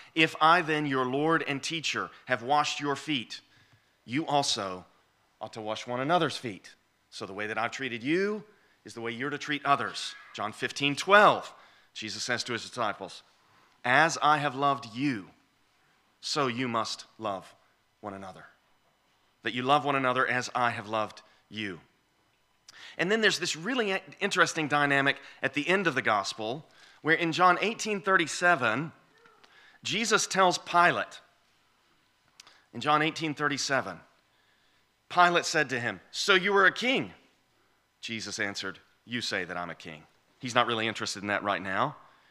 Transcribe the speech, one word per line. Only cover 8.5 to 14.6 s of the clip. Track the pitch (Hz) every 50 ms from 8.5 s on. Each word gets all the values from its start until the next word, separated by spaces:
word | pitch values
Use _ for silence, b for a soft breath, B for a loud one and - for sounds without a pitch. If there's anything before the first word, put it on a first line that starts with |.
| b b b b b b b
is | 107 -
the | 117
way | 113 117 117
you're | 117 131 143
to | 147 139
treat | - 147 147 143 -
others." | 139 143 120 113 95 87 - - - - - - - -
John | - 101 107 107
fifteen | - 127 120 - - 143 143 143
twelve, | 139 - 185 196 208 208 165 123 101 - - - b b b b b b b b
Jesus | - 110 107 98 107 -
says | - 123 113 -
to | 131 120
his | 110 - -
disciples, | - 127 117 104 98 - 95 87 - - - b b b b b b b b b b b -
"As | 123 127 143 160 165 139 -
I | - 151 151 147
have | 143 143 127
loved | 135